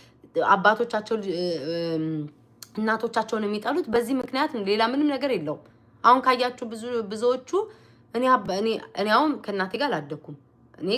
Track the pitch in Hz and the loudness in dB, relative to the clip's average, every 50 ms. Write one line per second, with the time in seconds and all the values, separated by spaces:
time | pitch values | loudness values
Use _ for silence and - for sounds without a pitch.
0 | - - _ _ - - _ 240 247 - 196 196 180 202 214 214 233 233 - 214 | -20 -20 _ _ -20 -6 _ 0 4 6 4 6 8 4 4 4 0 -2 -2 -4
1 | 214 - 226 214 196 196 165 170 180 180 170 156 131 156 170 170 170 165 160 160 | -2 -2 -4 -4 -2 -4 -4 -2 -2 -2 -2 -4 -4 -4 -4 -4 -4 -2 -2 -2
2 | 160 160 160 151 147 147 - - - _ _ _ - - _ - 214 220 220 220 | -2 -2 -2 -4 -6 -8 -10 -18 -20 _ _ _ -20 -12 _ -4 -2 -2 0 -2
3 | 240 226 - 233 - - - 220 208 202 208 208 208 233 285 349 330 233 220 240 | -2 -2 -2 -2 -2 -2 -2 -2 -2 -2 -4 -4 -4 -2 -2 -2 -2 0 0 0
4 | 240 214 269 262 247 - - 262 294 302 294 233 196 196 208 208 226 233 254 277 | 0 0 -2 -2 -2 -2 -2 0 0 0 -2 -4 -2 0 2 2 2 0 2 2
5 | 302 294 277 262 285 277 247 185 151 147 147 - - - _ _ _ _ _ _ | 2 0 0 0 -2 -2 -2 -2 -2 -4 -8 -8 -10 -20 _ _ _ _ _ _
6 | - 220 247 262 254 262 254 240 247 247 247 - 247 226 226 220 226 247 247 233 | 6 6 6 8 6 4 2 4 2 -2 -2 -6 -10 -10 -10 -10 -8 -4 -4 -4
7 | 220 190 208 214 226 247 254 254 - - - 381 440 440 - - - - - _ | -4 -4 -6 -2 0 0 0 0 -4 -4 -2 -2 -2 -4 -8 -18 -20 -20 -20 _
8 | _ _ - 233 254 254 262 233 196 170 185 196 214 226 220 - - - - - | _ _ -4 -2 2 4 4 2 2 -2 -2 -2 0 -2 -2 -4 -6 -10 -6 -4
9 | 202 208 214 233 294 311 277 220 - - 202 196 185 190 - 220 285 285 208 156 | 0 2 4 4 4 2 0 -2 -6 -6 -4 -4 -4 -4 -2 -2 -2 -2 -2 -2
10 | 147 139 156 147 - - 151 - - _ _ _ _ _ - - 156 185 208 | -4 -6 -10 -12 -10 -14 -16 -16 -18 _ _ _ _ _ -14 -8 -4 -2 -2